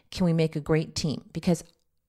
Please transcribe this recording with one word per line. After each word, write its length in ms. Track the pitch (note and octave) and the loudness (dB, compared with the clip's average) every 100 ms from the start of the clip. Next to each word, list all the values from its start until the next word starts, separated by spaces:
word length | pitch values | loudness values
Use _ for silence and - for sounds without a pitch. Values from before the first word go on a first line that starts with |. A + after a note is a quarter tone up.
| _ | _
Can 140 | - F3 | -2 2
we 80 | |
make 220 | E3 D#3+ D#3 | 2 2 -2
a 60 | |
great 320 | C#3+ D#3 - | 0 0 0
team?" 300 | - D#3+ - - | -4 -4 -4 -8
Because 300 | E3 F#3 E3 - _ _ _ | -4 0 0 -2 _ _ _